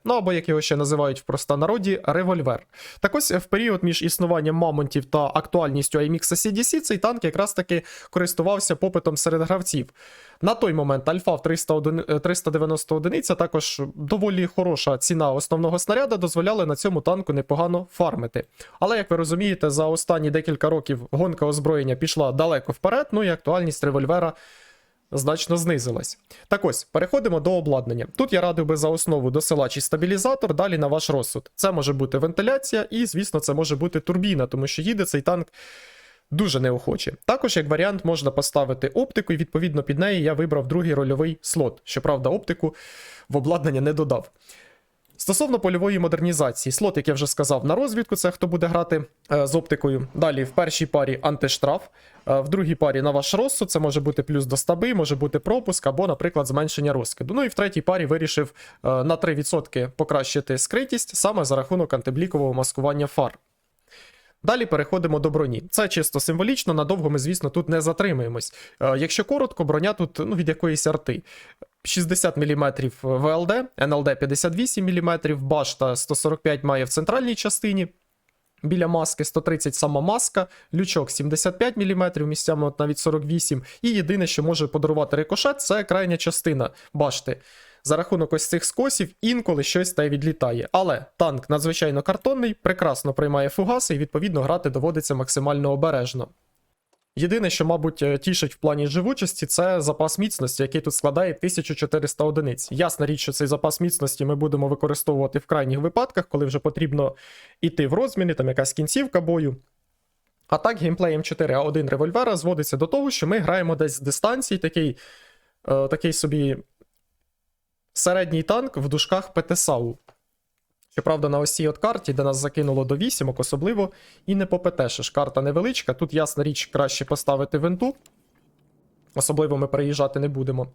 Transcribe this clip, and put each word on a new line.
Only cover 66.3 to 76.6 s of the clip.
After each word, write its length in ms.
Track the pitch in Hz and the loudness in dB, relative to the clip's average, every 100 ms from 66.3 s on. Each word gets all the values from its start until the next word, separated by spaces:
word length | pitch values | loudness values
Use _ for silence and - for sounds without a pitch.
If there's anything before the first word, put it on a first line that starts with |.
| 165 208 269 - | 0 0 0 0
надовго 360 | 156 147 190 151 | 0 0 0 0
ми, 80 | 147 | 0
звісно, 320 | 143 180 143 | -2 -2 -2
тут 180 | 175 160 | -2 0
не 120 | 165 | 0
затримаємось. 760 | 156 160 202 139 117 117 - - - - | 0 0 0 0 -2 -6 -8 -12 -18 -2
Е, 180 | 131 135 | 0 2
якщо 260 | 160 - | 0 0
коротко, 400 | 208 285 269 - | 0 0 0 -2
броня 280 | 151 151 190 | 0 0 0
тут, 260 | 208 170 - | 0 -4 -4
ну, 180 | 190 190 | -4 -2
від 120 | 156 | -2
якоїсь 380 | 156 170 156 156 | 0 0 0 0
арти. 360 | 156 - 117 - - - - - _ | 0 -2 -6 -8 -20 -20 -20 -20 _
Шістдесят 520 | - - 170 185 175 156 | -4 -2 0 0 0 2
міліметрів 640 | 147 147 143 135 131 - | 0 2 0 0 -4 -4
В 240 | 131 131 147 | -2 2 2
Л 200 | 165 175 | 2 0
Д, 180 | 233 254 - | 0 -2 -2
Н 120 | 143 | 0
Л 100 | 147 | 2
Д 120 | 143 | 2
п'ятдесят 400 | 135 135 143 175 | 0 0 0 0
вісім 300 | 170 254 - | 0 -2 0
міліметрів, 580 | 185 175 170 165 151 147 | 0 2 0 0 0 0
башта 540 | 135 151 135 - 131 123 | 0 0 0 0 0 0
сто 180 | - | -2
сорок 280 | 147 156 156 | 0 0 0
п'ять 220 | 156 147 | 0 0